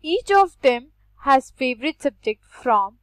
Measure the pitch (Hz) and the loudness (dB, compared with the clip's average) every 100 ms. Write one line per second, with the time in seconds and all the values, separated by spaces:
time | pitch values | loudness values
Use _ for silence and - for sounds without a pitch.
0 | 311 370 - 392 392 _ 269 240 262 _ | -4 -6 0 2 2 _ -2 -2 -8 _
1 | _ _ 277 269 - _ 254 233 277 302 | _ _ 0 0 0 _ -6 -4 -8 -6
2 | 285 - - 214 _ - 247 214 196 233 | -8 -6 -8 -8 _ -10 -2 0 -2 _